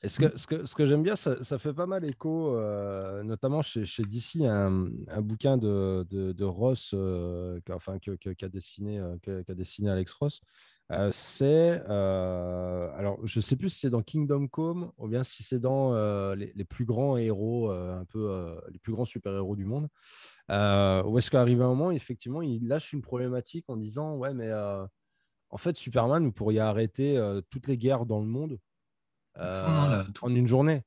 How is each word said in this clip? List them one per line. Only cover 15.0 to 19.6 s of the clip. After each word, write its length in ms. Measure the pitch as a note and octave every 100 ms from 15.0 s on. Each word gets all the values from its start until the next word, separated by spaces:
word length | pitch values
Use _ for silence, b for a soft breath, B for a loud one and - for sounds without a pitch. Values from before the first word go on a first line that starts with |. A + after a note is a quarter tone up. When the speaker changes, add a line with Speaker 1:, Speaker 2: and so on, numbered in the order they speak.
| A2
Speaker 1:
bien 140 | A#2
si 200 | C3 -
c'est 160 | - B2+
dans, 360 | B2 C3+ C3+
euh, 400 | A#2 G#2 G2+ G2
les, 180 | G2 G2+
les 100 | G#2
plus 200 | F#2+ -
grands 320 | A#2 A#2 C#3 B2+
héros, 540 | A2+ G2+ G#2+ A#2+ A2+
euh, 260 | F#2 F2+ F#2
un 60 |
peu, 260 | F2+ A2 G#2+
euh, 240 | F#2+ E2+ E2 -
les 80 | F2+
plus 140 | -
grands 140 | G#2+ A#2+
super-héros 500 | - G2 G2 F#2+
du 80 | G#2